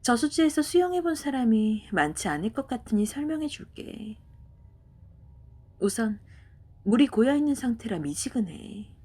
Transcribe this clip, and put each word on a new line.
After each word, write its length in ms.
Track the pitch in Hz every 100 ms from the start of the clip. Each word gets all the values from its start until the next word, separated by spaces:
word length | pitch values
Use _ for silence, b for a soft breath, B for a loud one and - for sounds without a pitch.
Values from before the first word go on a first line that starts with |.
저수지에서 600 | - 240 302 - 320 302
수영해본 540 | 294 349 359 359 339 311
사람이 720 | 294 262 240 220 214 214 -
많지 340 | 185 151 160 180
않을 240 | 147 202
것 160 | 247 269
같으니 380 | 247 - 214 214
설명해줄게. 1160 | 269 302 311 302 - - - - - 214 214 - - - - - - - - - - - - - - - -
우선 400 | 196 - 220 208 b b b b - -
물이 240 | 196 226 285
고여있는 480 | 214 247 285 294 269
상태라 440 | 254 226 226 180
미지근해. 920 | 147 151 269 254 190 - - 202 208 -